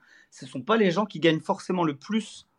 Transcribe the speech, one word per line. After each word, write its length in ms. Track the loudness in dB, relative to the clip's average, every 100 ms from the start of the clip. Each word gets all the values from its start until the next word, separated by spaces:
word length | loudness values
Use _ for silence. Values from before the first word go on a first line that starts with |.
| _ _ _
ce 120 | -20
sont 180 | -14 -10
pas 140 | 0 2
les 140 | 4
gens 160 | 2 -4
qui 140 | 2
gagnent 200 | 2 2
forcément 440 | -2 -6 -2 0
le 120 | 0 -2
plus 520 | -4 -6 -6 -16 -20